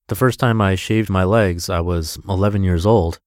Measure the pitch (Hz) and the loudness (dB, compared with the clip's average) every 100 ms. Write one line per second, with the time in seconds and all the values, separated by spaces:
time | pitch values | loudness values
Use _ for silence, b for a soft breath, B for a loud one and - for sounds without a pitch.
0 | - 110 127 - 127 110 98 92 - 110 | -10 0 0 2 0 2 2 0 -2 -2
1 | 107 95 92 113 98 85 - 87 85 85 | 0 0 2 2 2 -2 -4 -4 -2 -2
2 | 80 - - 95 101 101 95 87 98 113 | -4 -10 -6 -2 0 0 0 2 2 2
3 | 85 - | 2 -4